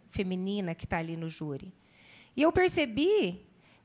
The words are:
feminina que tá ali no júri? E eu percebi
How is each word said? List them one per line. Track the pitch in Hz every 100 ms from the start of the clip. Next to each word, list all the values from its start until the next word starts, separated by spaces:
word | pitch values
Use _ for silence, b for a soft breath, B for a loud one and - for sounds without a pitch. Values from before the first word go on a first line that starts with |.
| -
feminina | - 185 185 190 208 180
que | 165 -
tá | 175
ali | 165 165
no | 165
júri? | 160 151 139 185 - b b b b b
E | -
eu | 311
percebi | 339 359 349 285 214 339 427 196 180 - _ b b